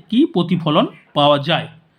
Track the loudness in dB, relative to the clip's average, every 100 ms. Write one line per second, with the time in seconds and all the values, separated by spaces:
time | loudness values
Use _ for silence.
0 | -4 0 0 0 -2 -2 0 0 0 -6
1 | _ 0 2 2 0 -4 -6 -18 _